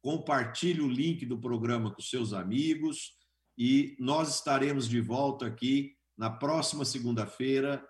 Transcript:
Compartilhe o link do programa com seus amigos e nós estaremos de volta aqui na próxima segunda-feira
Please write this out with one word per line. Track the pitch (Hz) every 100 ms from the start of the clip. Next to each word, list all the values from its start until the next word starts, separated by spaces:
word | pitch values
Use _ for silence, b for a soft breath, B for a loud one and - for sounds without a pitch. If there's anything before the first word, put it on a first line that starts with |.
Compartilhe | 135 156 156 139 117 117 175 160
o | 143
link | 123 160 165
do | 120 117
programa | 123 113 117 120 107
com | -
seus | - 123 110
amigos | 98 90 120 160 151 156 139 - b b _ _ -
e | 123 135 143 -
nós | 127 151 151 -
estaremos | 151 135 139 139 117
de | 120
volta | 98 123 139 135 117
aqui | 113 123 139 139 _ _ -
na | 113
próxima | 113 143 160 - 147
segunda-feira | 135 131 120 113 104 - 131 135 139 139